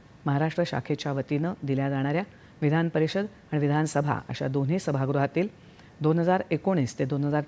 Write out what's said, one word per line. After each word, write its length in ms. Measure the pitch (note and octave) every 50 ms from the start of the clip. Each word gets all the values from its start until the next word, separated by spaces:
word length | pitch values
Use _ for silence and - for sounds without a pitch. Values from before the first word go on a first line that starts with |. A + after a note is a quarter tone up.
| - - - - -
महाराष्ट्र 360 | D3 C#3 C#3+ D#3 D#3+ - - F3
शाखेच्या 460 | - - - - - D3 - - D3
वतीनं 400 | C3+ C#3 C3 - D3 C#3+ D#3+ F3 F#3+ -
दिल्या 280 | - C3+ C3+ C3+ C#3 C#3
जाणाऱ्या 320 | C#3 C3+ C3+ C#3+ D3 F3 G3+ - - - - - - -
विधान 280 | D#3 C#3+ D#3 E3 E3 E3
परिषद 380 | - D#3 D#3+ D#3 - G3 G#3 G#3 - - - -
आणि 60 | D#3 D3
विधानसभा 600 | D3 C#3+ C#3+ D3+ D#3 D3+ - C#3+ D3 D3 - - - -
अशा 200 | B2 - C#3+ C3+
दोन्ही 300 | C3+ C#3 C#3 C3 F3 F#3+
सभागृहातील 680 | - D#3+ C#3 C3+ C3+ C3+ C#3+ C#3 C#3 C#3 - D#3+ F#3+ A3 - - - - - - - - - -
दोन 180 | D3 D3+ E3 E3+
हजार 240 | E3 F3+ F#3 F#3+ - -
एकोणीस 480 | E3+ E3+ - G3 F#3+ D#3 C3 A#2 - -
ते 60 | C#3
दोन 200 | C3+ D3 C#3 C#3+
हजार 180 | C#3+ D3 D3+ C#3+